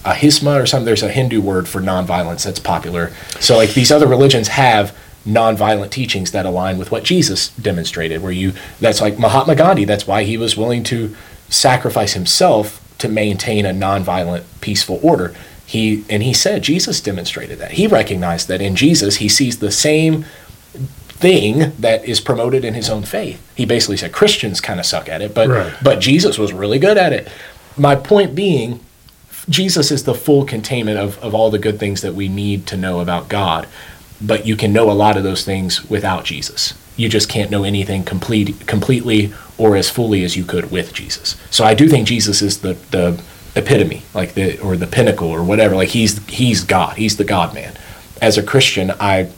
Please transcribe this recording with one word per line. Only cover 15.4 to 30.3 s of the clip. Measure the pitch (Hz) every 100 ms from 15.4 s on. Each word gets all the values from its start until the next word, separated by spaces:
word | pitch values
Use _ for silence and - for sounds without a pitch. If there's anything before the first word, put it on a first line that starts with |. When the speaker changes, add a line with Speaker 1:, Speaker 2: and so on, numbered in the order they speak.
| - - -
Speaker 1:
He, | 113 110 104 -
and | 104
he | 123
said | 123 - 214
Jesus | - 185 - -
demonstrated | - 90 87 - - -
that. | -
He | - 214
recognized | 139 101 95 90 85 -
that | 92
in | 98
Jesus, | 92 147 165 101 -
he | 107
sees | - 131 117
the | 101
same | - 151 151 160 156 156 - - - - - 135 - -
thing | - 180 185 104 127 160 -
that | 113 110 -
is | 113
promoted | - 120 120 131
in | 120
his | 113 110
own | 107
faith. | 98 208 202 - -
He | - 113
basically | 120 - 95
said | 87
Christians | - 208 - 110 90
kinda | - 101
suck | - 82 78
at | 80
it, | 104
but, | 117 113
Speaker 2:
Right. | 120 85 -
Speaker 1:
but | 131 131
Jesus | 127 147 202 -
was | 104
really | 90 104 131
good | 180 208
at | 175
it. | 113 - - - - - -
My | 143 139
point | - 208 185
being, | 139 202 139 113 120 - _ - _ _ - -
Jesus | 156 190 180 139
is | 139
the | -
full | 117 -